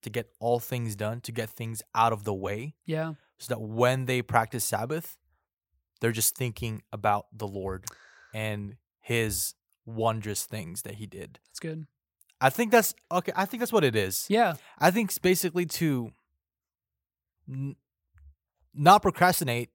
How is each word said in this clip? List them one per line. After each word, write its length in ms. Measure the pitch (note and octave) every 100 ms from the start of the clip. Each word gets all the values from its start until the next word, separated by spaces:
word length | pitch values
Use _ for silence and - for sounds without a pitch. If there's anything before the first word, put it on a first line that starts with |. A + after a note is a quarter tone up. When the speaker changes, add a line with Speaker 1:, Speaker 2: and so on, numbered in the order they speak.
Speaker 1:
to 80 | -
get 200 | A2 A2 _
all 180 | A#2 A#2+
things 380 | - B2 A#2 G2+
done, 240 | G#2+ A#2
to 80 | -
get 160 | A2+ A2
things 320 | - A2+ A2+ -
out 180 | - A#2
of 120 | A2
the 100 | G#2
way. 400 | G2 F#2+ G#2 C3+ - -
Speaker 2:
Yeah. 280 | D#3 D#3+ D3+ _ _
Speaker 1:
So 160 | -
that 60 | A#2
when 460 | A2 A2 B2 C3 B2+
they 140 | B2+
practice 440 | A#2+ - A2+ B2
Sabbath, 520 | - G2+ A#2+ D#3 E3 - _ _ _ _ _ _ _ _
they're 100 | A#2
just 240 | A2+ A2 -
thinking 460 | B2+ G#2+ A#2 A2 _
about 340 | G#2+ G#2 G#2 -
the 140 | A2 G#2+
Lord 380 | G2 F#2+ F#2+ F#2 - - _ _
and 440 | A2 G#2+ G#2 G2+ A#2+ _ _
his 540 | - A#2 A2+ G2+ - - _ _ -
wondrous 580 | A2+ A2 A2+ G#2+ G#2
things 380 | - A2 E2+ F2
that 140 | - G#2
he 100 | G#2+
did. 320 | F#2+ - - _
Speaker 2:
That's 100 | -
good. 260 | E3 D#3+ D#3 _ _ _ _ _
Speaker 1:
I 100 | C3
think 220 | - A#3
that's, 220 | A#3 - - _
okay, 200 | F3+ F3+ F3+
I 80 | F#3+
think 140 | A#3+
that's 120 | A#3
what 120 | A3+
it 100 | C#3+ A2
is. 300 | F#2+ F#2+ -
Speaker 2:
Yeah. 260 | G#3 A3 D3+ - -
Speaker 1:
I 120 | D#3
think 200 | F#3+ G#3
it's 80 | -
basically 480 | F3+ F#3 F3+ E3+ F3
to 440 | - E3 C3 A2+ - _ _ _ _ _ _ _ _ _ _ _ _ -
n-, 280 | C3+ C#3 - _ _ _ _ - _ _ _ _
not 280 | - D3+ G3+
procrastinate 680 | G3 - F3+ F3+ D3 A#2+ A#2+